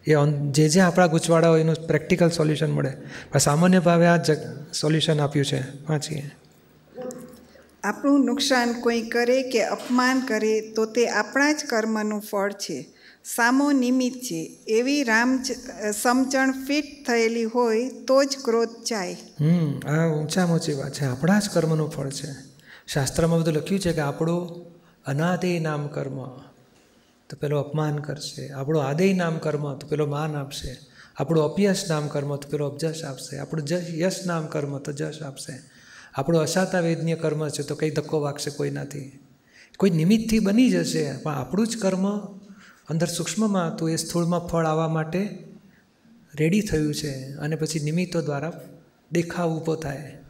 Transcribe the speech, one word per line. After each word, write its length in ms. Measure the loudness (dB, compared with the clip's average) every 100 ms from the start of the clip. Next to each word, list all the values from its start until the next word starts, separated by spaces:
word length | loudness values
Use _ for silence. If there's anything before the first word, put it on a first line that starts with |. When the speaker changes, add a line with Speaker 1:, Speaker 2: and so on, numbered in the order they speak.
| 4
Speaker 1:
એ 60 |
on-, 380 | 4 4 2 0
જે 180 | 4 6
જે 120 | 6
આપણા 260 | 4 6 4
ગૂંચવાડા 420 | 4 4 6 6
હોય 120 | 6
એનું 260 | 4 0 0
પ્રેક્ટિકલ 440 | -2 2 4 4
સોલ્યુશન 400 | 4 0 2 0
મળે. 200 | 0 -2 -6 -14 -16 -2
પણ 60 | 2
સામાન્ય 420 | 4 4 6 6
ભાવે 260 | 6 6 6
આ 100 | 6
જ 200 | 4 0 -2 -12 -10
સોલ્યુશન 460 | -4 0 2 2 2
આપ્યું 240 | 2 0
છે. 160 | 0 -2
વાંચીએ. 720 | -6 -10 -4 -4 -2 -8 -10 -14 _ _ _ _ _ -14 -12 -12 -16 -20 -20 -20 -20 _
Speaker 2:
આપણું 400 | -4 0 4 4
નુકસાન 480 | 4 2 2 2 2
કોઈ 300 | 0 0 0
કરે 400 | 0 0 2 2
કે 220 | 2 0
અપમાન 560 | 0 -2 0 2 4 2
કરે 400 | 0 0 2 0
તો 260 | -2 -2 -2
તે 220 | 0 2
આપણા 440 | 2 0 2 2
જ 120 | 2 0
કર્મનું 520 | -2 0 -2 -2 -4
ફળ 320 | -4 -2 -2
છે, 360 | -4 -8 -8 -10 _ -20 -20
સામો 480 | -10 0 4 4 4
નિમિત્ત 440 | 4 4 2 0 -2
છે. 420 | -6 -6 -8 -12 0
એવી 340 | 2 2 0
રામ 400 | 4 4 4 2
જ-, 100 | -2 -8 -10 -6 -4 0
સમજણ 500 | 2 2 2 2 2
ફિટ 540 | 0 -2 -2 -2 -10 -2
થયેલી 380 | 2 2 0
હોય 440 | -2 0 2 2 -2
તો 360 | -8 2 4
જ 120 | 4 0
ક્રોધ 240 | 0 2 0 -4 -6
જાય. 300 | -4 -4 -8 -16 -2
Speaker 1:
હમ, 380 | 2 4 2 -2
આ 280 | -2 0 2
ઊંચામાં 460 | 0 -2 0 2
ઊંચી 180 | 2 0
વાત 200 | -4 -4
છે. 120 | -4
આપણા 360 | -4 0 2 2
જ 100 | 2
કર્મનું 380 | 0 2 0 -2
ફળ 200 | -4 -6
છે. 220 | -6 -10 -12 -16 _ -20 -20 -6
શાસ્ત્રમાં 540 | -2 0 2 2 4
બધું 140 | 2
લખ્યું 260 | 0 0 0
છે 120 | 0
કે 80 | 0
આપણું 680 | -2 -2 0 0 -4 -12 -16 -20 _ _ -4
અનાદિ 540 | 0 0 0 0 0
નામ 260 | 0 -2 -4
કર્મ 600 | -6 -6 -8 -12 -16 -20 _ _ _ _ _ _ _ _
તો 60 | -6
પેલો 240 | -2 -2
અપમાન 380 | -2 -2 -2 -2
કરશે, 500 | -6 -8 -10 -12 -12
આપણું 360 | -8 0 0
આદિ 300 | 2 2 2
નામ 240 | 2 0 -2
કર્મ 400 | -2 -2 -4 -8
તો 80 | -4
પેલો 200 | -2 0
માન 300 | -2 -4 -4
આપશે, 400 | -6 -10 -10 -12 -18 -20 -20 -8
આપણું 280 | 0 2
અપયશ 460 | 2 2 2 2 0
નામ 180 | -2 -2
કર્મ 280 | -4 -4 -6
તો 120 | -6
પેલો 180 | -4 -4
અપજશ 360 | -4 -6 -6
આપશે, 340 | -10 -12 -10 -10
આપણું 280 | -6 -6 -4
જશ-, 320 | -4 -4 -2
યશ 280 | -2 -2 -4
નામ 200 | -4 -4
કર્મ 320 | -6 -6 -6
તો 140 | -8
જશ 300 | -6 -8 -8
આપશે, 300 | -12 -12 -14 -14 -18 -20 -20 -20 -12
આપણું 260 | -6 0 2
અશાતા 400 | 2 0 0 0
વેદનીય 340 | 0 0 -2
કર્મ 340 | -2 -2 -2 -4
છે 140 | -6
તો 120 | -8
કંઈ 160 | -4 -2
ધક્કો 300 | -2 -2 -2
વાગશે 300 | -2 -6 -8
કોઈનાથી, 680 | -6 -6 -6 -10 -12 -14 -18 -20 _ _ _ -20 0
કોઈ 140 | 2
નિમિત્તથી 480 | 4 4 4 4 2
બની 320 | 4 4 4
જશે. 460 | 4 0 -2 -2 -4
પણ 160 | -6
આપણું 340 | -4 -2 0 0
જ 120 | 0
કર્મ 400 | 0 0 0 -2 -8 -16 -20 -20 -20 -20 -6
અંદર 180 | -2 -2
સૂક્ષ્મમાં 680 | -2 -6 0 0 2 -2
હતું 160 | -2 -2
એ 60 | -2
સ્થૂળમાં 440 | -2 -2 0 0
ફળ 240 | 0 0
આવવા 240 | 0 0 0
માટે 500 | -2 -2 -4 -4 -8 -16 -20 -20 _ _ _ _ _ _
રેડી 260 | -2 2 2
થયું 340 | 0 0 0
છે. 380 | -2 -6 -8 -10
અને 240 | -8 -6 -4
પછી 240 | -2 -2
નિમિત્તો 420 | -2 -2 0 -2
દ્વારા 300 | -2 -4 -6 -10 -16 -20 _ _ _
દેખાવ 460 | -2 -2 -2 -2 -2
ઊભો 160 | -2
થાય. 440 | -4 -4 -8 -12 -18 -20